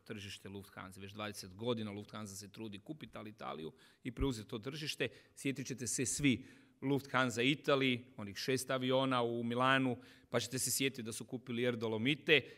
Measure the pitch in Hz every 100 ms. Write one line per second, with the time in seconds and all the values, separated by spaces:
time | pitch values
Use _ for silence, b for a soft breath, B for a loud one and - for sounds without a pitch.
0 | - 107 101 - 98 98 95 101 95 95
1 | 98 101 104 - 95 95 120 113 107 101
2 | 104 107 104 95 101 110 113 101 - 156
3 | 117 113 107 107 131 147 160 - b b
4 | 131 120 135 113 - 117 131 151 151 -
5 | 127 B B - 139 135 127 123 117 -
6 | 120 - 143 110 B B B - 135 139
7 | - 127 127 120 131 160 - 139 135 123
8 | - - 101 98 - 131 131 131 127 131
9 | 131 127 120 120 117 120 131 135 131 120
10 | B B B 120 - 131 123 - 135 120
11 | 113 - 117 120 - 117 123 117 110 110
12 | 127 151 - 143 -